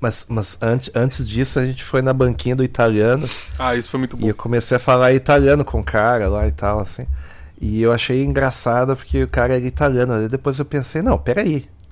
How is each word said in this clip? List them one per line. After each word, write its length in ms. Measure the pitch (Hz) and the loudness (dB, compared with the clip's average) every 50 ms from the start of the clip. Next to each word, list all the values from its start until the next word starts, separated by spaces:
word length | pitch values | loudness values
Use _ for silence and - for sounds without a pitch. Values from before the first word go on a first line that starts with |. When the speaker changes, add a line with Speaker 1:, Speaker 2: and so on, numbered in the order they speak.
Speaker 1:
mas, 260 | 123 113 - - - - | -4 -4 -2 -4 -6 -6
mas 280 | 117 110 98 - - - | -4 -4 -4 -6 -6 -4
antes, 280 | 117 113 120 131 - - - | 0 0 0 0 -2 -4 -2
antes 340 | 117 123 135 - - 123 107 | 0 0 0 -2 -4 -8 -4
disso 300 | 110 120 131 - - 135 | -2 -2 -2 -2 0 -2
a 80 | 127 | -2
gente 160 | 131 127 - | -2 -4 -6
foi 180 | - - - 131 | -8 -4 -2 0
na 120 | 131 131 | 2 2
banquinha 420 | 131 131 131 123 113 - - 123 127 | 2 4 2 2 2 0 -2 -2 0
do 80 | 131 | 0
italiano. 680 | 127 127 - - 117 113 107 104 107 117 127 147 156 123 - - - - - - | 0 0 2 2 2 4 4 4 4 4 2 2 -2 -6 -8 -10 -12 -10 -6 -2
Speaker 2:
Ah, 160 | 131 127 120 | -2 0 0
isso 140 | 120 110 - | -2 -4 -4
foi 80 | - 131 | -4 -4
muito 180 | 131 123 123 | -4 -4 -4
bom. 80 | 117 107 | -2 -2
Speaker 1:
E 40 | 107 | -2
eu 60 | 104 | -2
comecei 420 | - - 117 120 117 - - 127 | -2 -2 -2 0 0 0 0 0
a 40 | 120 | 0
falar 320 | - 139 127 127 127 127 | 4 4 4 6 6 6
italiano 520 | 131 131 131 - 147 143 139 139 147 147 131 | 4 4 4 4 4 6 6 6 4 4 2
com 160 | - - 113 | 0 -2 -4
o 40 | 104 | -4
cara 440 | - - 107 107 120 123 113 101 95 | 0 0 2 2 4 2 2 0 0
lá 180 | 101 104 110 | 0 2 0
e 60 | 107 | 0
tal, 260 | - - 101 101 104 107 | 0 0 -2 -2 0 -2
assim. 260 | 95 - - - 131 - - - - - - - - - - - | -2 -4 -8 -8 -6 -6 -6 -6 -8 -14 -18 -18 -20 -20 -14 -8
E 220 | - 104 107 110 | -6 -4 0 2
eu 80 | 113 117 | 2 2
achei 300 | 117 117 - - 123 131 | 2 2 0 0 0 0
engraçado 720 | 139 143 135 135 135 131 - - - 120 117 123 127 131 131 | 0 0 0 0 0 0 -2 -2 -2 0 0 2 2 0 -2
porque 300 | - - - - 135 131 | -4 -4 -4 -2 -2 -2
o 40 | - | 0
cara 260 | - 131 120 123 131 | 0 0 0 2 0
era 100 | 127 123 | 0 -2
italiano. 460 | 127 - - 151 139 127 123 123 127 | -4 -2 0 0 2 2 2 2 2
Aí 160 | 120 107 110 110 | 0 0 -2 -2
depois 280 | 131 131 - 143 131 143 | -4 -4 -4 -4 -4 -4
eu 40 | 139 | -4
pensei, 380 | - 147 139 127 - - 156 | -4 -4 -6 -4 -4 -4 -2
"Não, 160 | 196 - 170 - | 0 0 0 0
peraí, 480 | - 120 123 202 233 180 151 135 - - - - - - | 0 -2 0 0 0 0 -2 -2 -4 -8 -18 -20 -20 -18